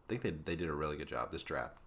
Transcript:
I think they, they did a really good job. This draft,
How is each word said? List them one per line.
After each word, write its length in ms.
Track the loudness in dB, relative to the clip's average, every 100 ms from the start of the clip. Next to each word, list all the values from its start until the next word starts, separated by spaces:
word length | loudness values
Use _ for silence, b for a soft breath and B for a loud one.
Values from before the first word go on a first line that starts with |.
| -4
I 40 |
think 120 | 0
they, 80 | 0
they 260 | 0 0 2
did 120 | 2
a 60 |
really 220 | 2 2 0
good 120 | 0
job. 220 | 0 0
This 100 | -2
draft, 320 | -2 0 -2 -6